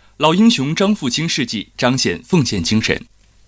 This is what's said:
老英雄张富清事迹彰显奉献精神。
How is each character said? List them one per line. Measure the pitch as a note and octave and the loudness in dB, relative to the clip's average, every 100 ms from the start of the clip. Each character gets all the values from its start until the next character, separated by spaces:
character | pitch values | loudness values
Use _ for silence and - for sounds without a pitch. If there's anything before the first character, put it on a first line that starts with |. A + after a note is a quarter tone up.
| _ - | _ 0
老 | D3+ | 2
英 | E3+ A3+ | 4 4
雄 | - C3+ | 4 -2
张 | D#3+ G3 G#3+ | 0 0 0
富 | C3+ | -2
清 | A#2+ D#3+ | -2 -4
事 | - B2 | -4 -4
迹 | G#2+ - - | -6 -10 -2
彰 | B2 B2+ | 0 0
显 | A2 E2+ | -2 -4
奉 | - F3+ B2 | 0 0 0
献 | G2+ | -2
精 | D#2+ G#2+ | -2 -2
神。 | - - - _ _ _ | 0 -4 -6 _ _ _